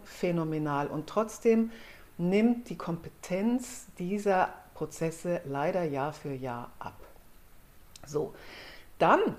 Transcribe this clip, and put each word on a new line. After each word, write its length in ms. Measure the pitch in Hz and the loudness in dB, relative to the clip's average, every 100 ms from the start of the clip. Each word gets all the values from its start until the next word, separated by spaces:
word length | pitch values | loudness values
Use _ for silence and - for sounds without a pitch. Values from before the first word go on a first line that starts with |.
phänomenal 840 | - - 180 170 160 156 151 143 147 | -6 -2 0 2 0 0 0 0 0
und 200 | 156 151 | -4 -2
trotzdem 640 | 208 220 - 233 226 226 - - - - - | 0 0 2 4 4 2 -4 -16 -20 -16 -2
nimmt 520 | 175 202 233 240 - | 2 6 6 4 -4
die 80 | 175 | -8
Kompetenz 1120 | - 170 - - - 180 220 247 247 - - - | -4 -6 -8 -16 -4 0 2 0 -2 -12 -16 -8
dieser 560 | 180 202 202 185 - - - - | -4 0 4 4 4 -2 -18 -8
Prozesse 640 | 156 - 160 156 175 175 139 | -8 -2 -4 -2 -4 -4 -2
leider 380 | 143 156 185 | -2 0 0
Jahr 300 | 165 139 147 | 0 0 -2
für 200 | 151 147 | -4 -8
Jahr 380 | 131 131 120 117 - | -6 -6 -6 -10 -12
ab. 180 | - - - - - - - - - - - - 139 | -14 -12 -18 -20 -20 -20 -20 -20 -20 -20 -20 -20 -6
So, 280 | 143 143 - - - - - - - | -4 -4 -8 -16 -16 -16 -18 -20 4
dann 200 | 170 302 415 | 6 6 4